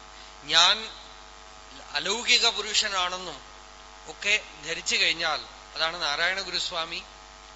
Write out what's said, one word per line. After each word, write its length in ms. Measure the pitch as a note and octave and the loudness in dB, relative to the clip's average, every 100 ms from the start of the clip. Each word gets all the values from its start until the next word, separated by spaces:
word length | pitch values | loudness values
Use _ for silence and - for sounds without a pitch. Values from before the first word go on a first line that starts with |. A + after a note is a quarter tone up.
| - - - - | -18 -18 -18 -12
ഞാൻ 460 | C#3+ D#3+ F3+ G#3+ A3 - - - - - - - - - - | 4 8 8 6 0 -12 -16 -18 -18 -20 -20 -18 -18 -16 -6
അലൗകിക 560 | D3 E3+ A3+ A3+ A#3+ A3+ | -4 -2 0 4 6 4
പുരുഷനാണെന്നും 920 | G3+ G#3 G3+ G#3 G3 F3+ F#3 F3+ C#3+ - - - - - - D#3 | 2 0 2 2 2 0 -2 -6 -10 -14 -18 -18 -18 -18 -16 -12
ഒക്കെ 360 | D#3+ G3+ G#3 - - D3 | -4 2 2 0 -10 -6
ധരിച്ചു 300 | E3 - A3+ | -4 0 4
കഴിഞ്ഞാൽ, 500 | F3+ D#3+ E3 C#3 A2+ - - D3 | 4 2 0 -2 -6 -16 -10 -2
അതാണ് 260 | D#3+ F3 | -2 0
നാരായണ 400 | D#3 C#3+ E3+ F#3+ | -2 2 0 0
ഗുരുസ്വാമി 640 | F#3 F3 - F3 E3 F3 - - - - - | -2 -2 -2 -2 -4 -6 -12 -18 -18 -18 -18